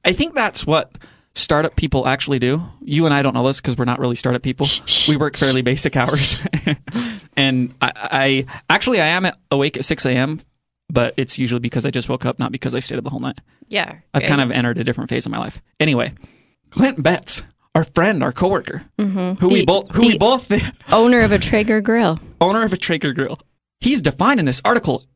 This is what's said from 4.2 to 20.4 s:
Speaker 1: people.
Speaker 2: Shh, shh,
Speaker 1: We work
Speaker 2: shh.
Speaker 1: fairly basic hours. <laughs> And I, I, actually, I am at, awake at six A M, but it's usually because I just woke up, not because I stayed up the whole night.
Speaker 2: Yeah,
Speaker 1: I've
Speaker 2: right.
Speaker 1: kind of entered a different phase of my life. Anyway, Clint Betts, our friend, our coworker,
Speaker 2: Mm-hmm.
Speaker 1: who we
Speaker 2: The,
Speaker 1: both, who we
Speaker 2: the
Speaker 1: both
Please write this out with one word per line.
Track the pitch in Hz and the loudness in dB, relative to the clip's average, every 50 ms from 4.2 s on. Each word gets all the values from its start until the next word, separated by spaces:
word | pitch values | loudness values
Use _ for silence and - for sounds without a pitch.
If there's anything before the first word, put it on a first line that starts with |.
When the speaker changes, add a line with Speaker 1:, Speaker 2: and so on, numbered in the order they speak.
| - 127 123 120 | -2 -2 -2 -2
Speaker 1:
people. | - 135 123 131 139 | -2 -4 -4 -2 -2
Speaker 2:
Shh, | 139 - - - | -2 -2 -4 -2
shh, | - - - - - | -2 0 2 2 2
Speaker 1:
We | 151 | 2
work | 135 151 147 - | 2 0 -2 0
Speaker 2:
shh. | - | 0
Speaker 1:
fairly | 151 135 127 131 | 0 2 2 2
basic | 123 123 127 127 - 139 - | 2 0 0 0 -2 0 0
hours. | 131 120 127 143 143 139 - - - - - - 147 - | 0 0 2 2 2 2 0 -2 -2 -4 -4 -4 -2 -2
<laughs> | - 143 - - - 165 233 240 233 220 196 - - _ | -2 -4 -4 -6 -8 -6 -6 -6 -6 -10 -12 -16 -8 _
And | - 139 135 131 127 123 123 - _ | 0 0 2 2 0 -2 -2 -2 _
I, | 135 123 - | -4 -4 -4
I, | 107 - - - 135 135 139 135 131 131 131 - - _ - | -6 -8 -4 0 0 2 2 2 0 -2 -6 -12 -18 _ 2
actually, | 160 202 - 247 247 196 | 2 2 2 2 2 2
I | 156 | 2
am | 156 170 185 185 | 2 2 0 0
at, | - - _ _ _ | -2 -4 _ _ _
awake | 139 139 139 156 - | 0 0 0 0 -2
at | - 131 | -4 -4
six | - 156 - - | -4 -4 -2 0
A | 135 | 0
M, | 127 127 131 143 156 160 - _ _ _ _ _ _ _ _ - | 0 2 0 -2 -4 -8 -12 _ _ _ _ _ _ _ _ -2
but | 156 123 120 113 - | 0 0 0 2 -2
it's | - 131 127 - - | -4 -6 -4 -4 -4
usually | 131 113 120 120 | -2 -2 -2 -2
because | 120 117 - 127 117 | -4 -4 -4 -2 -4
I | 135 | -2
just | - 127 120 - | -4 -4 -4 -4
woke | 127 127 - | -6 -2 -2
up, | 123 - - | -4 -4 -2
not | 123 - | -6 -6
because | 127 131 - 135 120 | -6 -6 -6 -6 -6
I | 120 | -6
stayed | - - 117 | -6 -6 -8
up | 120 117 | -8 -8
the | 143 | -8
whole | 139 135 | -10 -8
night. | - 135 135 - _ _ _ _ - _ | -8 -10 -10 -12 _ _ _ _ -18 _
Speaker 2:
Yeah, | 220 202 170 - 151 - _ _ - | -6 -6 -6 -6 -10 -20 _ _ -2
Speaker 1:
I've | 143 - | 0 0
Speaker 2:
right. | 139 | 2
Speaker 1:
kind | 143 139 | 0 0
of | 135 120 | 0 0
entered | - 127 120 120 117 | -2 -2 -2 -2 -2
a | - 113 | -2 -2
different | 120 120 120 - - | -2 -4 -4 -6 -4
phase | 120 120 - | -4 -4 -4
of | - | -6
my | 110 117 | -8 -6
life. | 117 107 - - _ _ _ _ | -8 -8 -12 -16 _ _ _ _
Anyway, | 151 160 139 120 120 - - - - - _ _ _ _ _ _ _ _ | 0 2 2 0 0 -2 -6 -12 -20 -20 _ _ _ _ _ _ _ _
Clint | - - 226 277 269 160 | 0 2 2 2 2 2
Betts, | 131 156 180 - - - - - - - _ _ _ _ _ | 2 2 2 2 -2 -8 -10 -10 -10 -16 _ _ _ _ _
our | 160 160 | -2 -2
friend, | - _ 170 165 208 214 156 | 0 _ 2 2 2 2 0
our | 127 139 127 | -2 -4 -2
coworker, | - 180 185 196 165 - - - - - - _ - | 0 0 0 0 -2 -4 -6 -12 -12 -12 -10 _ -4
Speaker 2:
Mm-hmm. | 208 196 190 196 180 180 190 190 | -2 -2 0 -2 -2 -2 -2 0
Speaker 1:
who | 185 | 2
we | 180 226 226 | 4 4 4
Speaker 2:
The, | - | 4
Speaker 1:
both, | - 185 196 196 - | 2 2 0 0 -2
who | - - | 0 2
we | 240 240 | 2 2
Speaker 2:
the | 208 | 4
Speaker 1:
both | - 185 226 262 254 | 4 4 4 4 2